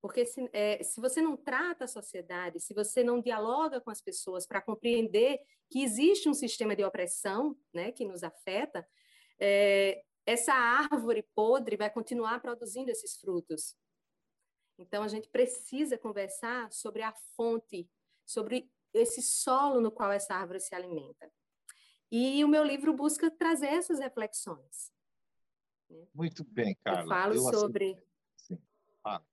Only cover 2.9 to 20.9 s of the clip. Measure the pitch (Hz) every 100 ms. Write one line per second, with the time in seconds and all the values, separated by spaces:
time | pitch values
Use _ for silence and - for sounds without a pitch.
2.9 | - 240 240 240 220 220 269 311 269 240
3.9 | 214 - 185 - 185 175 196 - 214 233
4.9 | 233 226 196 247 285 - _ _ 254 269
5.9 | 214 311 392 311 269 240 - 214 220 196
6.9 | 190 175 - 208 202 294 - _ 170 196
7.9 | 240 220 180 170 - - 190 269 180 170
8.9 | _ _ _ _ _ 202 202 202 196 196
9.9 | 190 - _ - 233 233 262 233 254 302
10.9 | 294 226 220 - - 220 262 233 208 208
11.9 | 220 226 240 220 247 247 240 233 220 262
12.9 | 220 196 - 202 180 165 156 - - _
13.9 | _ _ _ _ _ _ _ _ _ 180
14.9 | 208 214 214 220 233 247 - - 262 294
15.9 | 240 226 202 196 196 233 247 220 - 220
16.9 | 220 220 220 - - 233 226 - 190 175
17.9 | _ _ _ - - 208 254 - _ _
18.9 | 214 233 262 240 - - 262 285 262 226
19.9 | 220 202 202 202 185 180 185 - 185 180